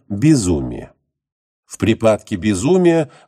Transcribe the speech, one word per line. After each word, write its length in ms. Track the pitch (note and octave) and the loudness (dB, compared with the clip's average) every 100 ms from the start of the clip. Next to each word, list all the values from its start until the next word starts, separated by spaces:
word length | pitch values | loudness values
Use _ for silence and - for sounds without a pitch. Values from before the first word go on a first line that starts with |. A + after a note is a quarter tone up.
| _ | _
безумие. 840 | G2+ D3+ D3 F2+ D#2 B1+ A#1+ - _ _ _ _ _ _ _ _ | -2 2 2 2 -2 -4 -12 -16 _ _ _ _ _ _ _ _
В 120 | - | -6
припадке 580 | F#2+ A2 A2 G#2 - G2+ | -2 0 0 0 -4 -6
безумия 760 | G#2+ F#2+ B2+ F#3 F3 E3 D3 - | -2 -2 0 2 2 2 -2 -8